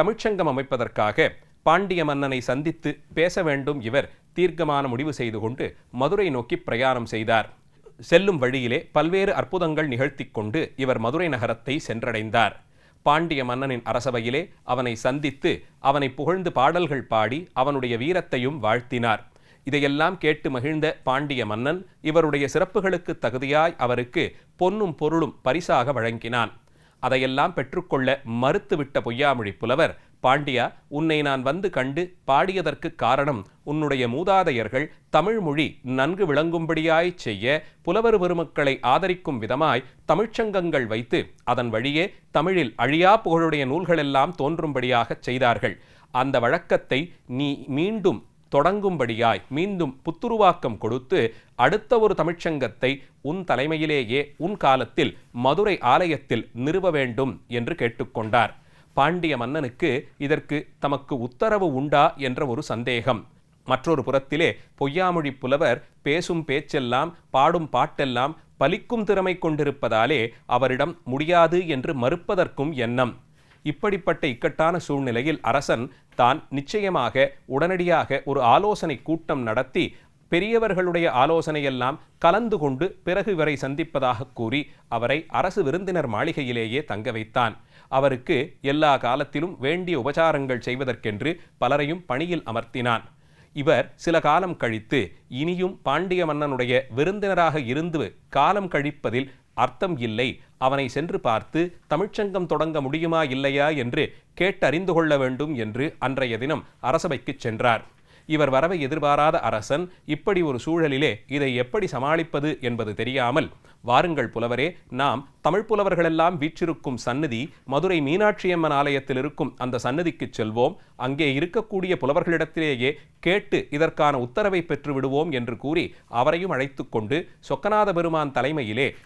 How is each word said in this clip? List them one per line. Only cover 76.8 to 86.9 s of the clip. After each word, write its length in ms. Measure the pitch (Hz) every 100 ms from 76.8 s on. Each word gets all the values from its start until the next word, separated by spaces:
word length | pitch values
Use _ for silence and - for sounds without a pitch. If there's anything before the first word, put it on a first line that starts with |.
| 202 170 120 131 139 - -
உடனடியாக 760 | 135 170 185 175 160 113 135 -
ஒரு 160 | 135
ஆலோசனை 600 | 120 135 208 214 170 123
கூட்டம் 400 | - 160 - 147
நடத்தி, 540 | 117 110 135 - 151 - - _ -
பெரியவர்களுடைய 840 | 170 202 226 220 185 180 175 165
ஆலோசனையெல்லாம் 880 | 123 139 165 160 151 139 131 123 156 - -
கலந்து 400 | 165 196 233 202
கொண்டு 420 | 147 131 180 -
பிறகு 280 | - 190 208
இவரை 260 | 180 151 143
சந்திப்பதாக 580 | 135 143 160 143 131 107 135
கூறி, 360 | - 113 139 139 - -
அவரை 380 | 117 117 143 -
அரசு 360 | 117 170 208
விருந்தினர் 440 | 147 170 196 180 135
மாளிகையிலேயே 760 | 107 151 160 131 120 113 127
தங்க 280 | 147